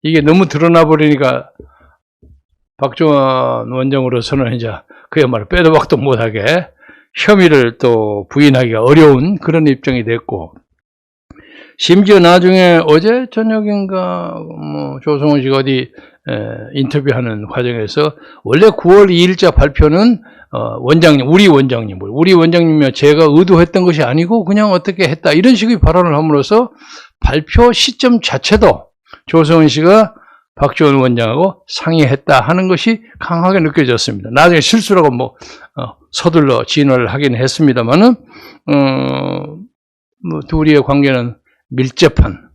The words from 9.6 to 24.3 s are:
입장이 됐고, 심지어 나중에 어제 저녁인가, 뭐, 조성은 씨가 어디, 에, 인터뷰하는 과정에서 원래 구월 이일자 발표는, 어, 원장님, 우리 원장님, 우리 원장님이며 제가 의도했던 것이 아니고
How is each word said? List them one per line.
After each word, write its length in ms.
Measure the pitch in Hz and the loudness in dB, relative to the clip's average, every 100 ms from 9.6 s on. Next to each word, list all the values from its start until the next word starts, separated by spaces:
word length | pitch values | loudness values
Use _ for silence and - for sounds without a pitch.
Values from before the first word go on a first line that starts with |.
| 151 | 0
입장이 380 | 131 - 127 | -2 -4 -4
됐고, 500 | 110 117 - 98 80 _ _ _ _ _ _ _ _ - _ - - _ | -4 -8 -8 -12 -12 _ _ _ _ _ _ _ _ -20 _ -20 -20 _
심지어 400 | - 185 196 202 | 0 2 4 4
나중에 600 | 170 180 180 185 180 165 160 | 6 4 4 2 4 2 2
어제 400 | 151 202 247 254 | 2 2 -2 -4
저녁인가, 1040 | 220 220 220 208 202 196 190 185 180 175 - | -4 -2 -2 -4 -6 -4 -6 -6 -8 -10 -14
뭐, 640 | 160 165 151 147 143 135 | -16 -14 -10 -8 -10 -8
조성은 400 | 156 147 151 147 | -6 -2 0 0
씨가 160 | 131 135 | 0 -2
어디, 340 | 135 131 127 _ _ _ - | -2 -4 -6 _ _ _ -12
에, 60 | 113 107 113 110 139 | -10 -10 -14 -10 -6
인터뷰하는 720 | 139 147 139 127 120 107 104 | -4 -2 -4 -4 -6 -8 -10
과정에서 680 | - 123 120 107 - 151 - - - | -6 -6 -6 -6 -4 -4 -6 -20 -16
원래 260 | - 139 214 | -4 2 2
구월 400 | 214 175 196 196 | 2 4 4 4
이일자 400 | 170 180 185 180 | 2 0 2 0
발표는, 720 | - 143 - 151 165 226 220 - _ _ | 2 0 2 2 2 2 0 -8 _ _
어, 80 | - 113 110 | -10 -10 -8
원장님, 480 | 123 160 165 143 131 | 0 2 4 2 2
우리 200 | 175 202 | 4 4
원장님, 500 | 143 135 120 107 92 | 4 2 -4 -6 -12
우리 320 | 101 127 175 | -10 -2 2
원장님이며 580 | 180 165 175 165 156 135 | 4 4 2 2 2 0
제가 340 | - 147 151 156 | 2 2 4 4
의도했던 540 | 147 185 170 170 190 | 4 4 2 2 0
것이 200 | 180 156 | 0 0
아니고 420 | 127 147 170 | -2 -2 -2